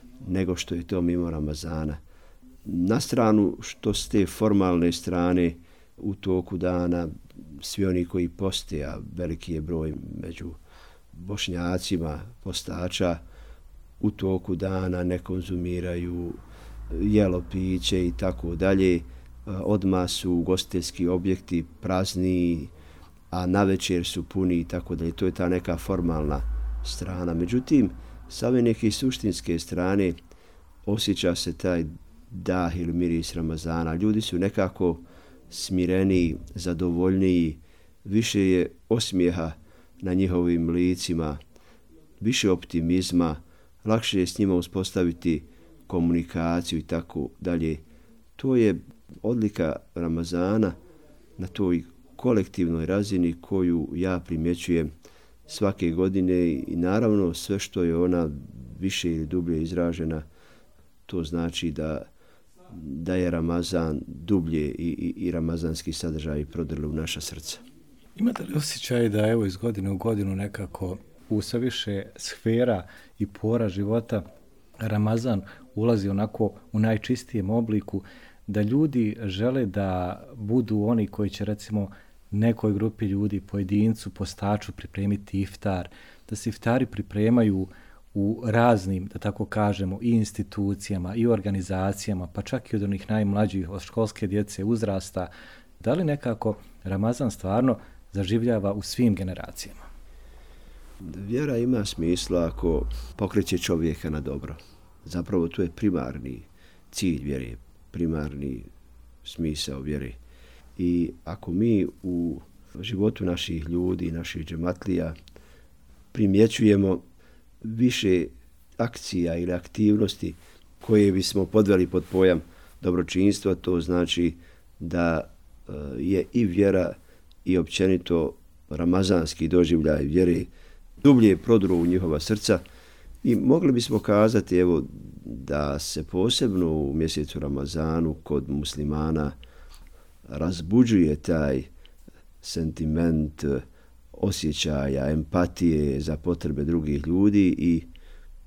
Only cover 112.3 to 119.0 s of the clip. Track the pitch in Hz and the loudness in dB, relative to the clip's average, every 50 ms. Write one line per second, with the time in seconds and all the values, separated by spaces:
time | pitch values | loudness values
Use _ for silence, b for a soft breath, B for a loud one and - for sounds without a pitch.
112.3 | 69 - - - - - - - - - 90 110 98 92 104 110 110 - 95 87 | -4 -6 -10 -18 -20 -20 -20 -18 -14 -12 -8 -6 -2 0 0 0 0 0 -2 -2
113.3 | 87 90 - - 85 80 76 82 85 90 90 90 92 87 87 82 80 82 82 - | -2 -2 -4 -6 -6 -6 -4 -4 -2 -2 0 0 -2 -2 -4 -4 -4 -6 -8 -8
114.3 | - 85 78 78 85 80 85 90 90 - - 98 90 87 80 80 80 - - - | -8 -10 -10 -8 -8 -4 -4 -4 -4 -4 -4 -2 -2 -2 -2 -4 -6 -10 -16 -20
115.3 | b b b b b b b b b b b - - - - _ - 123 107 98 | b b b b b b b b b b b -20 -20 -20 -20 _ -2 0 2 4
116.3 | 95 101 113 110 - - 113 104 101 98 98 95 90 - - - - b b b | 6 6 6 6 6 6 6 6 8 6 6 4 2 0 -4 -10 -20 b b b
117.3 | b b b b b - - 110 113 113 127 123 120 - - 95 92 87 - - | b b b b b -12 -10 -6 -2 2 2 2 2 2 2 4 4 4 2 -2
118.3 | - - - - - - - - - - 117 113 - - | -6 -14 -20 -20 -20 -20 -20 -10 -6 -4 -4 -4 -4 -8